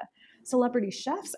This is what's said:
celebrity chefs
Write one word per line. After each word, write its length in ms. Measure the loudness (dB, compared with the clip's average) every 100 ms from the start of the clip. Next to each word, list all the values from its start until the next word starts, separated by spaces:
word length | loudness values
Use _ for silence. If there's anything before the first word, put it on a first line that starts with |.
| -10 _ _ _
celebrity 460 | 0 4 4 2 0
chefs 440 | -4 -4 -4 -6